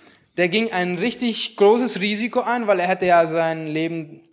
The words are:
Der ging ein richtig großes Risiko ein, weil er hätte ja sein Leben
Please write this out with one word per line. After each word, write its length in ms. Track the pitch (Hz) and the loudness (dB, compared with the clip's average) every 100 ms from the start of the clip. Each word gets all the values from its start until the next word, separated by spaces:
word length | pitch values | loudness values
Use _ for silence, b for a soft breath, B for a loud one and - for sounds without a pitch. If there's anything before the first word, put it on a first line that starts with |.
| B B B - | B B B -2
Der 120 | 180 | 0
ging 220 | 208 226 | 0 -2
ein 260 | 185 180 180 | -2 -2 -2
richtig 580 | 226 233 240 214 - - | -4 -2 -4 -4 -6 2
großes 440 | 202 240 247 190 | 4 4 2 -2
Risiko 420 | 202 208 233 247 | -2 -2 -4 -2
ein, 240 | 208 240 220 | -2 0 0
weil 140 | 190 | 2
er 80 | 175 | 0
hätte 180 | 185 185 | 0 4
ja 220 | 170 165 | 4 4
sein 400 | 160 165 160 156 | 0 0 -2 -4
Leben 540 | 156 165 165 151 - - | -4 -4 -4 -10 -16 -20